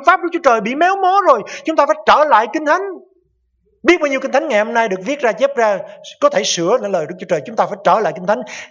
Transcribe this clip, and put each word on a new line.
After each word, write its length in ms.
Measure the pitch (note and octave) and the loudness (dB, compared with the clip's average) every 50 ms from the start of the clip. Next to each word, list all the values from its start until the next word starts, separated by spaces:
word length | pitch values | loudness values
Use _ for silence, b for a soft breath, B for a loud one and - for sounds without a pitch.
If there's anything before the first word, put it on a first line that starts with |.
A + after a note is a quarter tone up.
| - | 4
pháp 140 | E4+ F#4 F#4 E4+ | 2 2 2 0
Đức 60 | E4 E4+ | -4 -6
Chúa 60 | E4+ - | 0 2
Trời 180 | C4+ A#3 A3+ | 2 2 2
bị 140 | F#3+ A3+ C4 | 0 -4 -2
méo 200 | D4 E4+ F#4 G4 | 0 0 0 2
mó 260 | G4 F#4+ F4+ F#4+ G4+ F#4+ | 0 0 2 2 4 4
rồi. 160 | D#4+ C4+ G#3+ F#3+ B B B B | 4 2 2 0 B B B B
Chúng 100 | D#4 D#4+ | -2 0
ta 100 | D#4 C#4+ | 2 2
phải 100 | D4 D#4 D4+ - | 2 0 0 2
trở 200 | - G3+ C4 D4+ | 2 4 4 4
lại 220 | D4+ B3+ G#3+ A#3 - - | 4 4 2 2 0 -2
Kinh 120 | D#4 D#4 | -4 0
Thánh. 160 | C#4+ D#4+ F#4 G4 G4 F4 - - _ _ _ _ _ _ _ _ _ _ _ _ _ _ _ - | 0 0 0 -2 -6 -10 -14 -18 _ _ _ _ _ _ _ _ _ _ _ _ _ _ _ 2
Biết 140 | C4+ F4 E4 | 2 2 2
bao 60 | D#4 | 2
nhiêu 120 | C#4+ C4+ C4 | -2 -2 -4
Kinh 120 | C4+ B3 | -2 -2
Thánh 160 | A#3 C#4 E4 | -2 -2 0
ngày 180 | D#4 A3+ G3+ G#3+ | 0 0 0 0
hôm 80 | A3+ A#3 | 0 0
nay 160 | A#3 A3+ G#3 | -2 0 0
được 80 | F#3+ F#3 F#3 | -2 -4 -4
viết 140 | A3+ C#4+ C#4+ | -6 -4 -2
ra, 120 | A#3+ A3+ | -2 -2
chép 180 | G3+ G#3+ C4 C#4 C#4 | 0 0 -2 -2 0
ra, 240 | A#3+ A3+ G#3+ G3+ F3 B B B B B B B _ | 0 0 0 0 -2 B B B B B B B _
có 80 | C#4+ C#4+ | 0 0
thể 140 | E3 F#3 G#3+ | 2 0 -2
sửa 340 | - - F3+ E3 F3 A#3 B3 | -2 -2 -2 0 0 0 0
lại 100 | G#3 G3+ | 0 -2
lời 140 | F#3+ E3+ D#3 D3 | -4 -4 -4 -6
Đức 60 | F#3 F3+ | -10 -12
Chúa 80 | G3 - | -6 -4
Trời. 120 | F3+ D#3 C#3+ | -4 -4 -4
Chúng 100 | A#3 A3+ | -4 -2
ta 100 | - F#3+ | -2 -2
phải 120 | - G3+ G3+ - | -2 -4 -2 0
trở 160 | F3+ F3+ A3 | 2 2 2
lại 140 | G#3 D#3+ D#3 | 0 -2 -4
Kinh 100 | G3 F3+ | -4 -4
Thánh, 140 | F#3+ G#3+ B3+ A3 B B B B B | -2 -2 -4 -4 B B B B B